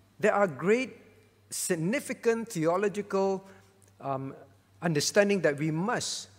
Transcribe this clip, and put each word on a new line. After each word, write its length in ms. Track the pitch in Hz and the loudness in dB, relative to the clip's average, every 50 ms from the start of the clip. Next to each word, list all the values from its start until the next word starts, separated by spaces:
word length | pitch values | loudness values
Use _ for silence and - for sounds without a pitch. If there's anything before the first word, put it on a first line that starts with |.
| _ _ _ - | _ _ _ 0
there 120 | 147 208 | 0 2
are 140 | 196 202 202 | 4 4 2
great 500 | 180 135 123 160 196 226 254 262 208 - - - - - - - _ _ _ _ - | 2 0 0 0 2 2 2 0 -4 -10 -16 -20 -20 -20 -20 -20 _ _ _ _ -12
significant 1000 | - - - - 180 160 160 190 254 285 - - 247 - - 233 226 233 220 - | -8 -6 -2 -2 -2 0 0 0 0 -2 -2 -6 -8 -2 0 0 0 0 -2 -6
theological, 960 | - 165 156 165 175 190 214 208 170 208 202 - 196 196 196 196 190 190 - - - - - - _ _ _ - _ - | -4 0 0 2 2 2 0 -2 -2 -4 -6 -2 0 0 2 0 0 -2 -6 -12 -20 -20 -20 -20 _ _ _ -20 _ -10
um, 320 | - 139 135 135 135 135 - - - - - _ _ _ _ - | -6 -6 -4 -4 -6 -8 -12 -14 -18 -20 -20 _ _ _ _ -2
understanding 600 | 170 175 151 147 - - - 208 202 202 202 185 | 0 0 2 2 0 2 4 4 6 6 4 4
that 180 | 156 151 143 139 | 2 2 2 2
we 140 | 156 156 | 0 0
must 560 | 156 160 190 233 240 170 - - - - - - - | 0 0 0 -2 -2 -2 -4 -6 -6 -8 -10 -14 -20